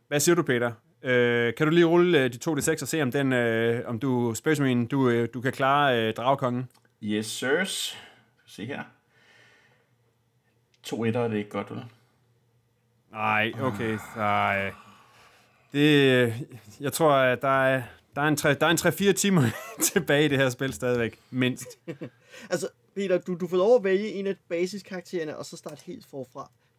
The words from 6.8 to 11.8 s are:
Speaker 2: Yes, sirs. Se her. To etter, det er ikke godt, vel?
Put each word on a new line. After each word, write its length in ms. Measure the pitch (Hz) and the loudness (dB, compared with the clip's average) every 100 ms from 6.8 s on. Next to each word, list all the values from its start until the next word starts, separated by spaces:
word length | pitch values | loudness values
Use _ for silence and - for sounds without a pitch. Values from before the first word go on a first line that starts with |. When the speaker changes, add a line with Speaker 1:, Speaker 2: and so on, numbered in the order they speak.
| _ _ | _ _
Speaker 2:
Yes, 240 | 104 107 110 | -4 -4 -4
sirs. 720 | - 131 160 190 - - - - - _ _ _ | -6 -2 0 -2 -6 -8 -10 -18 -20 _ _ _
Se 180 | - 117 | -14 -12
her. 160 | 147 - _ _ _ _ _ _ _ _ _ _ _ _ _ _ _ _ _ _ _ | -12 -14 _ _ _ _ _ _ _ _ _ _ _ _ _ _ _ _ _ _ _
To 220 | - 113 | -10 -4
etter, 180 | 113 120 | -2 0
det 100 | 117 | -2
er 60 | 107 | -4
ikke 120 | 104 | -6
godt, 200 | 101 - | -8 -8
vel? 140 | 117 | -12